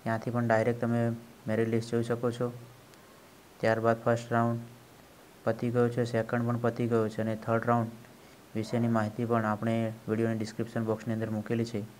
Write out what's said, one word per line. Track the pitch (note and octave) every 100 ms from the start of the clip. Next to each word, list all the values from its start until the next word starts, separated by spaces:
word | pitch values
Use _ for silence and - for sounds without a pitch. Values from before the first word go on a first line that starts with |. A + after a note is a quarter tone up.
ત્યાંથી | A#2+ A2+ -
પણ | A#2+ A#2
direct | A2 A2+ A#2+
તમે | A#2 A#2 A#2 A#2 - - -
મેરિટ | A2 A2+
list | A2+ A2+
જોઈ | A#2 A#2
શકો | A#2 A#2+
છો. | A#2 B2 - - - - - - - - - - -
ત્યારબાદ | A2 A2+ A2+ A2+
first | A#2+ A#2 -
round | A#2 A#2 A#2 - - - - - - - -
પતી | - A2 B2
ગયો | A#2+ A#2+
છે, | A#2 A#2
second | A#2 A2 A#2+ A#2
પણ | A#2+
પતી | A#2+ A#2 A#2+
ગયો | A#2 A2
છે | G#2+
અને | A2+ A2
third | - A2+ A#2
રાઉન્ડ | A#2+ A2+ - - - - - -
વિશેની | A2 G#2+ B2 A#2 A#2
માહિતી | G#2+ G#2+ A#2
પણ | A#2 A2
આપણે | G#2+ A2+ A2+ A2+ A2
વીડિયોની | - A2 A2+ A2
description | G#2+ - A#2 A#2+
બોક્સની | A2+ G#2+ - A2
અંદર | A2
મૂકેલી | G#2+ G#2+ A#2 A2+
છે. | G#2 G#2+